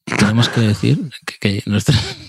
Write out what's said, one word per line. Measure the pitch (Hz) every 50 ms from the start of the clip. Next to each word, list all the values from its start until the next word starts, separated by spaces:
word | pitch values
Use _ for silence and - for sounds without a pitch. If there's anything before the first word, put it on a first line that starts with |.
| _
tenemos | - - 110 107 101 110 117 117 -
que | - 123
decir | 113 107 101 - - 117 139 277 196 127 - - - - - -
que, | - 104 98 104
que | - 107
nuestra, | 104 98 - - 139 - - - - - -